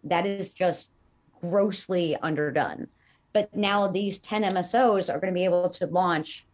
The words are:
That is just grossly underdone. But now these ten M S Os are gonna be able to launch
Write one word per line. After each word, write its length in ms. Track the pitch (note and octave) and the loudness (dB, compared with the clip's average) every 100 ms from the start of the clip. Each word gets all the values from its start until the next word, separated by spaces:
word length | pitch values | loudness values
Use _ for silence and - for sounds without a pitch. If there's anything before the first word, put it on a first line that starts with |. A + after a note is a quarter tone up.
That 220 | - F3 G3 | 2 0 2
is 240 | G3 F#3 | -2 -8
just 400 | - F#3 - - _ _ _ _ _ | 0 0 0 -10 _ _ _ _ _
grossly 760 | F3 G3 G#3 G3+ - F#3 E3+ D3 | 0 2 2 -2 -2 0 0 0
underdone. 720 | D#3+ D3 D3+ C#3+ A2+ D#2 - _ _ _ _ | -2 -2 0 0 -2 -4 -14 _ _ _ _
But 220 | G#3+ G#3 - | -2 -2 -2
now 320 | G3+ G3+ G3+ | 0 2 2
these 300 | F#3 G3+ G3 | 0 -4 -6
ten 240 | - G#3+ | -6 -2
M 120 | G#3 F#3 | 0 0
S 180 | F3+ | 0
Os 340 | A#3 B3+ G3 F#3 | 2 4 4 0
are 100 | - | -2
gonna 140 | F#3 | -2
be 120 | F3+ | 0
able 240 | F#3 F3 F3+ | 2 2 0
to 180 | - E3 | -2 -2
launch 600 | E3+ F#3 D#3+ D#3 - _ | 0 2 0 -4 -14 _